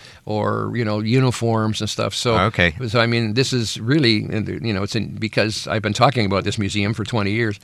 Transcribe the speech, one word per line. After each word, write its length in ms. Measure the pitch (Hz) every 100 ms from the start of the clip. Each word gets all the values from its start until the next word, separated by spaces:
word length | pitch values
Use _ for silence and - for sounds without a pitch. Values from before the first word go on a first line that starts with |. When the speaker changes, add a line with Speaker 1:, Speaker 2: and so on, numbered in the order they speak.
| - - -
Speaker 1:
or, 440 | 107 107 110 107
you 100 | 113
know, 160 | 107 107
uniforms 800 | 110 127 131 - 117 110 110 104
and 80 | 104
stuff. 260 | - 110
So, 240 | - 123 110
Speaker 2:
Okay. 360 | 101 - 87 78 123
Speaker 1:
so, 120 | 120
I 60 | 117
mean, 260 | 117 113
this 200 | 110 131
is 260 | 127 107 -
really, 460 | 110 156 120 107 101
you 440 | 110 95 95 113
know, 80 | 98
it's 120 | 101
in, 220 | 113 95 98
because 500 | 107 - 110 104 -
I've 160 | 107
been 120 | 107
talking 320 | 104 127 127 101
about 180 | 95
this 140 | 90 107
museum 340 | 98 104 101
for 120 | 117
twenty 280 | 101 117 98
years. 260 | 107 113 104